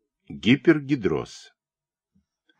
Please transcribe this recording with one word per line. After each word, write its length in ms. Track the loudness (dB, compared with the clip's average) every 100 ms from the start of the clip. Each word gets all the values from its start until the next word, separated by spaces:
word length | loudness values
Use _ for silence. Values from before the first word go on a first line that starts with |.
| _ _ _
гипергидроз. 1300 | -6 0 2 4 0 0 -4 -2 -4 -6 -16 -20 _ _ _ _ _ _ _ _ _ _ _